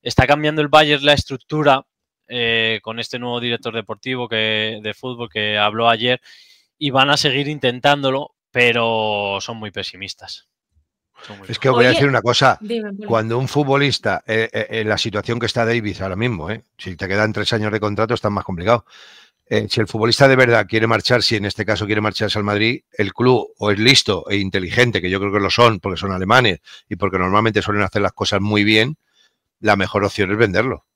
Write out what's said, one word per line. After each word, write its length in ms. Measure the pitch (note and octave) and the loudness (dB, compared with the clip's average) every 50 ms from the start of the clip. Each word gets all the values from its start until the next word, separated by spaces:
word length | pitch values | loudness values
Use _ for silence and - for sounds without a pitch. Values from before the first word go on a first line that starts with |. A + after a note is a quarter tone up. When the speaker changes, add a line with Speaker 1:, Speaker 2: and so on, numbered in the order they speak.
Speaker 1:
Está 260 | _ A#2+ - - C3 | _ 0 2 2 4
cambiando 360 | B2+ D3 D3 D3+ D3+ D3+ D#3 | 4 2 2 2 -2 0 0
el 60 | D3+ C#3+ | 0 6
Bayern 360 | D3 D3+ D#3 D3 D3 C#3 C#3 | 6 6 6 6 2 2 4
la 80 | D3 | 4
estructura, 720 | D3 C3+ - - C#3 B2+ _ _ D3+ D3+ D3 C#3+ C#3 C3+ C#3 _ _ _ _ _ _ _ _ | 4 4 2 -6 -10 -12 _ _ -4 0 4 4 4 2 0 _ _ _ _ _ _ _ _
eh, 540 | _ A#2+ B2 A#2+ A#2 A2+ A2+ A2+ A2+ A2+ G#2 | _ -6 -2 0 0 2 2 2 0 -2 -2
con 160 | _ A2+ A2 A#2 | _ -10 -8 -8
este 200 | A2+ - - B2 | -8 -8 -8 -8
nuevo 220 | A#2+ B2 A#2+ A#2+ | -6 -6 -6 -4
director 340 | A#2 A#2+ A#2+ A#2+ - A#2+ G#2+ | -4 -4 -4 -4 -6 -6 -8
deportivo 520 | A#2 G#2 _ A2 - - C3 B2+ B2 A#2+ | -8 -8 _ -12 -10 -8 -8 -6 -6 -6
que, 520 | A2 A#2 A2 A2 A2 A2 G#2+ G#2+ A2 A2+ G#2+ | -4 -2 -2 0 0 0 -2 -2 -4 -6 -8
de 120 | G#2+ G#2+ G#2 | -8 -10 -10
fútbol 340 | _ - B2+ B2 A#2 A#2+ A2+ | _ -10 -12 -10 -10 -12 -8
que 300 | _ A2 G#2+ G#2+ G#2+ G#2 | _ -6 -4 -2 0 0
habló 320 | G#2 G#2+ G#2 A2+ A#2 A#2 | 0 0 0 2 2 2
ayer, 280 | A#2 A2 A#2 B2 B2+ B2 _ - - - - _ _ _ _ _ _ _ | 2 2 0 -2 -2 -2 _ -20 -20 -20 -20 _ _ _ _ _ _ _
y 100 | D3+ C#3+ | -6 0
van 200 | B2+ C3 C3 C#3+ | 2 2 4 4
a 80 | D3 C#3+ | 2 2
seguir 280 | - D3+ B2 C#3 C#3+ C#3+ | 2 0 0 0 -2 -4
intentándolo, 880 | D3+ C#3+ - B2 A#2+ B2+ - C#3+ C#3+ C#3+ C#3 C3+ C3 C#3 C#3+ - _ _ _ _ | -6 -2 -2 -2 -2 2 2 2 2 2 0 -2 -2 -2 -6 -8 _ _ _ _
pero 840 | _ B2+ A#2+ A#2+ A#2 A#2 A#2 A2+ A2+ A2 A2 G#2+ G#2 G#2 G2+ G2+ G2 G2 | _ 2 4 4 4 2 0 0 0 0 0 0 -2 -2 -2 -4 -4 -6
son 160 | - - A#2 A2+ | -6 -10 -12 -10
muy 120 | G#2+ G#2 | -12 -10
pesimistas. 760 | F#2 G2+ F#2+ - - F2+ G2 F#2+ - _ - - - - _ _ _ _ _ _ _ _ _ _ _ _ _ _ _ _ - | -10 -10 -10 -10 -12 -14 -14 -14 -14 _ -16 -18 -18 -18 _ _ _ _ _ _ _ _ _ _ _ _ _ _ _ _ -20
Son 120 | - G#2 G2 | -20 -18 -18
muy 80 | G2 F#2+ | -12 -10
Speaker 2:
Es 100 | A#2 - | -10 -2
que 100 | - C3+ | 0 2
os 60 | A#2 | 4
voy 100 | A#2 A#2+ | 6 6
a 40 | B2+ | 4
Speaker 3:
Oye, 80 | B2 | 6
Speaker 2:
decir 120 | - C#3+ C#3+ | 4 4 4
una 140 | C3 A#2+ | 2 2
cosa. 340 | - B2 A#2 - C#3+ C3 - - | 2 2 2 4 4 4 2 2
Speaker 3:
dime, 280 | G#3+ G#3 A#3 A3+ G#3+ G#3 G3 | -4 -6 -6 -6 -6 -8 -10
Poli. 120 | G3 G#3 | -12 -4
Speaker 2:
Cuando 320 | G3+ A#2 A2+ A2 A2 A#2 B2 | -2 0 0 0 0 -2 -2
un 100 | C3+ B2+ | -2 -2
futbolista, 760 | - D3 D3+ C3+ C3+ C#3 C#3+ C#3 A#2 - - A2+ F#2+ E2 _ | -2 -2 0 2 2 2 2 0 -2 -2 -2 -2 -4 -4 _
eh, 220 | - A2 A2 A2+ A2+ | -2 -2 -2 -2 -2
eh, 160 | - G#2+ G#2+ - | -4 -6 -6 -4
en 180 | A2+ A2+ A2 G#2+ | -6 -4 -2 0
la 80 | G#2+ | 0
situación 420 | G2+ - A2+ F#2+ G#2 G2+ - A#2 A#2+ | 0 -2 -4 -4 -6 -4 -4 -4 -4
que 80 | A#2+ | -4
está 200 | A2 - B2 A#2 | -4 -2 -2 0
Davis 340 | A2+ A#2 A#2+ G#2+ G#2 F#2 - | 0 0 -2 -2 -4 -6 -6
ahora 160 | F#2+ F#2+ F#2 | -6 -6 -4
mismo, 340 | F#2+ A2+ B2+ A2 F2 D2+ E2+ | -4 -2 -2 -2 -4 -6 -8
¿eh? 120 | G#2+ A#2 _ _ _ _ | -10 -10 _ _ _ _
Si 180 | - F#2 F#2 | -14 -14 -12
te 100 | D#2+ - | -10 -6
quedan 260 | F#2 F#2+ G2+ G#2+ A2 G#2 | -2 0 2 2 0 0
tres 180 | - G#2 - | -2 -4 -2
años 180 | - A2+ G#2+ G#2+ | -2 -2 -2 -2
de 80 | G2+ G#2+ | -4 -2
contrato, 340 | G2+ G#2 G#2 G#2+ A2 A2 B2 | -4 -4 -2 -2 -2 -2 -2
está 160 | A2 - G#2+ | -2 -2 -2
más 140 | G2+ G2 - | -4 -4 -6
complicado. 420 | - F#2+ E2+ F2 G#2 A#2+ A2+ - _ - - - - - - - _ _ _ _ _ | -6 -8 -4 0 2 0 0 0 _ -20 -20 -20 -20 -20 -20 -20 _ _ _ _ _
Eh, 180 | A#2 G#2+ G#2+ - | -2 -2 -2 -2
si 120 | - - | -2 -2
el 60 | A2 | -2
futbolista 400 | - - A2+ G#2+ A#2+ A#2 - C#3 | -2 -2 -2 0 0 4 4 6
de 80 | C3+ C3+ | 6 6
verdad 320 | C3 C3 A#2+ A#2 A2+ G#2+ | 6 4 4 4 2 2
quiere 200 | F#2 - A2+ A2 | 0 -2 -2 0
marchar, 360 | A2+ A2+ G#2+ - - B2+ A#2+ | 2 0 0 0 0 0 0
si 140 | G#2 - A#2 | 0 0 -2
en 80 | G#2 G2 | -2 -4
este 220 | G#2 - - G#2+ | -4 -6 -6 -4
caso 180 | F#2 G#2+ F#2+ G#2+ | -4 -2 -4 -2
quiere 160 | G2+ G#2+ G#2+ | -2 -2 -2
marcharse 380 | G#2 G#2+ G2 - A2+ G2+ F2+ G#2+ | -2 -4 -4 -4 -4 -4 -2 -2
al 60 | G2+ | -2
Madrid, 380 | G#2 G#2 G2+ G#2+ A2+ B2+ - _ _ | -2 0 0 0 0 -2 -4 _ _
el 200 | _ - G#2+ F#2+ | _ -4 -4 -4
club 400 | - - A#2 B2+ B2+ A2+ - - - _ | -2 0 2 4 4 2 0 -4 -10 _
o 120 | G#2 G#2 | -2 -2
es 80 | G2+ G2 | 0 2
listo 460 | A2 B2+ C#3 - - - G2+ E2+ - - | 2 4 4 2 2 0 -2 -4 -2 -4
e 60 | G2+ | -4
inteligente, 640 | G2+ G2 F#2+ - G2 F#2 E2+ - A2+ B2+ B2 G#2+ G2 | -2 -2 -2 -4 -4 -4 -2 2 2 2 2 2 -2
que 80 | E2+ F#2 | -2 0
yo 100 | F#2 G2 | -2 -2
creo 120 | G2 G2+ | -2 0
que 80 | G2 G#2 | 0 0
lo 100 | G2+ G2 | 0 0
son, 280 | - - A#2+ A#2 A2 F#2 | 2 4 4 4 4 0
porque 200 | - G2+ F2+ E2 | -4 -6 -6 -6
son 120 | G2 G2 | -6 -6
alemanes 500 | F#2+ F#2 F#2 F#2+ A2+ C3 B2+ A2 F2 - _ - - - _ _ | -4 -4 0 2 4 4 4 2 -2 -2 _ -20 -20 -20 _ _
y 80 | A2 | -6
porque 220 | F2 G2+ G2 F2+ F#2 | -4 -4 -2 0 0
normalmente 420 | F2+ F#2 F#2+ G#2 A2+ A2+ G#2 G#2 | 0 2 2 2 2 2 0 0
suelen 220 | F#2 - G2+ G#2 | -2 0 0 0
hacer 180 | G2+ F#2+ - G#2+ | 0 0 0 -2
las 100 | G2+ F#2 | -2 -2
cosas 280 | - - G2+ - - G2 | -2 -2 -4 -2 -2 -2
muy 240 | G2 G#2 G#2+ G#2 G2+ | 0 2 2 2 2
bien, 320 | G#2+ A2 G#2+ A2 C3 D#3 _ _ _ _ _ _ _ _ _ _ _ _ _ | 4 4 4 2 2 -2 _ _ _ _ _ _ _ _ _ _ _ _ _
la 160 | - G#2+ G#2 | 2 2 2
mejor 280 | G2 F#2+ - - G#2 G2+ | 2 2 0 0 0 0
opción 260 | G2 - - G2+ F2+ | 0 0 -2 -2 -2
es 60 | G2+ G#2+ | 2 2
venderlo. 480 | A#2 G#2 F2+ G2 A2+ C3 G#2+ - _ _ _ | 2 2 2 0 -2 -2 -4 -8 _ _ _